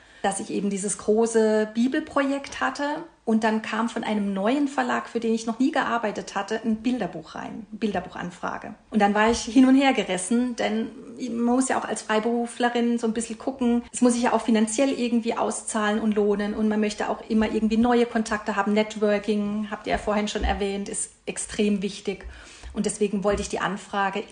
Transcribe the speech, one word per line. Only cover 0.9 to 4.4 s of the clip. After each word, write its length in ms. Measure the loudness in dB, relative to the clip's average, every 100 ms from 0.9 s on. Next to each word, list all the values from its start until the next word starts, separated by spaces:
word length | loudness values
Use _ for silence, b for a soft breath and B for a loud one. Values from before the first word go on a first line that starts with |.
| -2
große 720 | 2 4 4 4 4 4 2
Bibelprojekt 840 | 0 0 0 -2 0 0 0 -6 -4
hatte 440 | -4 -2 -4 -4 -10 _
und 200 | 0 2
dann 180 | 2 0
kam 280 | -2 -2 -2
von 140 | -4
einem 300 | -4 -2 -2
neuen 340 | 0